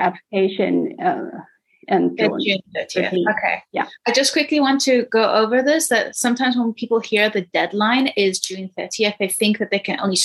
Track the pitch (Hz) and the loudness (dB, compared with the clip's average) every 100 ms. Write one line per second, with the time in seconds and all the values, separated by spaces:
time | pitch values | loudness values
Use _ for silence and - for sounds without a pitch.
0 | 185 185 - 196 190 - 180 175 165 - | 0 -4 -6 0 0 0 0 0 -2 -2
1 | 180 - - - - _ _ _ - 190 | -4 -2 -6 -12 -18 _ _ _ -2 0
2 | - - 214 - - 190 - - - 185 | 2 2 0 0 0 -2 -4 -10 -6 -2
3 | 180 185 175 208 180 175 - 190 185 - | -2 0 0 0 -2 -4 -6 -6 -6 -6
4 | - 247 277 320 294 302 269 277 269 254 | -2 2 2 2 2 2 2 2 4 2
5 | 240 226 214 214 214 247 262 320 320 233 | 2 2 2 4 2 2 2 2 2 0
6 | - - 247 247 262 247 233 226 233 226 | 0 -2 -2 0 0 0 -2 -4 -2 -2
7 | - 214 214 214 175 165 170 202 214 247 | 0 0 0 0 -2 -2 -2 0 0 2
8 | 269 - 196 185 - 190 190 - 180 - | 2 2 0 0 -4 -6 -10 -10 -8 -2
9 | 208 208 190 - 214 214 202 196 196 - | -2 -2 -4 0 0 0 0 -2 -2 -4
10 | 196 185 | -2 0